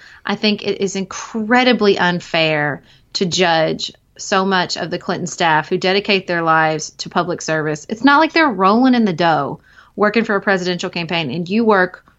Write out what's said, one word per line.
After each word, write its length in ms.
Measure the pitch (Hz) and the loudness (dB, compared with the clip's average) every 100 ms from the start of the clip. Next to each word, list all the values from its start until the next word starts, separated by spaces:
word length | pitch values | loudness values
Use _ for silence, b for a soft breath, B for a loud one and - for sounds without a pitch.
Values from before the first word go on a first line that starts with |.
| B B | B B
I 100 | - | -6
think 320 | 202 214 208 202 | -2 -2 -2 -4
it 140 | - | -4
is 160 | 196 196 | -4 -4
incredibly 1000 | 190 - - 226 214 247 254 233 208 - | -8 -10 -10 -6 0 2 4 4 4 2
unfair 840 | 175 175 - 165 160 151 147 131 - b b | 2 0 -2 0 2 0 -2 -4 -10 b b
to 140 | - 185 | -4 -2
judge 640 | 151 175 160 160 160 - - _ - | 0 2 2 0 -4 -10 -14 _ -14
so 260 | - 196 | -4 -2
much 320 | 190 185 165 - | 0 0 -2 -4
of 140 | 165 | -6
the 80 | 175 | -6
Clinton 300 | - 180 175 | -6 -6 -6
staff 400 | - 170 156 151 | 0 2 2 0
who 100 | 185 | -2
dedicate 480 | 185 202 202 190 185 | 0 0 0 -2 0
their 160 | 170 | -2
lives 480 | 165 160 160 156 - | 2 2 2 0 -6
to 180 | - - | -12 -6
public 340 | 185 175 160 | -2 -2 -4
service. 440 | - 160 151 151 - | -4 -2 -2 -6 -8
It's 140 | 220 | 0
not 160 | 269 285 | 2 4
like 140 | 320 | 2
they're 180 | 339 302 | 2 2
rolling 440 | 190 190 220 262 | 2 2 4 4
in 100 | 247 | 4
the 80 | 208 | 2
dough 480 | 160 170 147 135 - b b b | 2 2 2 -2 -8 b b b
working 300 | b 208 226 | b 0 2
for 100 | 220 | 0
a 60 | 196 | 0
presidential 500 | 208 190 180 180 185 | 0 0 0 -4 -4
campaign, 400 | 180 160 170 143 | -6 -4 -4 -4
and 180 | 170 170 | -6 -2
you 160 | 214 | 0
work 380 | 220 196 180 - _ | 2 2 2 -4 _